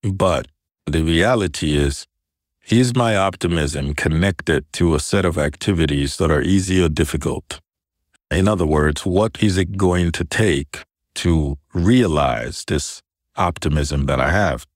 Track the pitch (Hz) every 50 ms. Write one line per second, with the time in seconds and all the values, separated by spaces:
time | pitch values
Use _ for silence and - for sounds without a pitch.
0 | - 101 98 98 - 92 85 71 - - _ _ _ _ _ _ _ - 76 80
1 | 80 80 82 82 90 107 127 117 101 90 - - - 76 73 73 73 71 69 -
2 | - _ _ _ _ _ _ _ _ _ _ _ _ - - 117 127 123 123 131
3 | 120 117 110 101 95 98 90 - - 87 85 85 76 71 73 73 69 69 73 -
4 | - 82 80 78 87 98 92 _ - - 80 71 69 _ - - 90 85 80 73
5 | - - - 101 92 87 82 85 76 71 69 - - - 101 85 80 73 73 71
6 | 71 69 - - 90 78 80 73 - 80 95 98 92 92 92 92 90 82 76 -
7 | 82 - - 80 - - 64 - - _ - - _ _ _ _ _ _ _ _
8 | _ _ _ _ _ _ - - 95 104 107 92 87 76 76 76 73 78 76 -
9 | - 98 87 92 107 113 - - - 107 92 92 95 87 101 95 98 90 90 90
10 | 87 85 82 - 87 80 - - 110 107 80 69 69 - - - - _ _ _
11 | _ _ _ - - 87 85 80 76 69 71 71 _ _ _ 90 87 95 120 127
12 | 120 95 78 76 71 65 62 55 58 58 - - - - 78 73 - - - -
13 | _ _ _ _ _ _ _ - 98 87 85 - - - 73 78 73 73 73 71
14 | 69 69 69 65 64 71 85 98 104 87 67 60 - _ _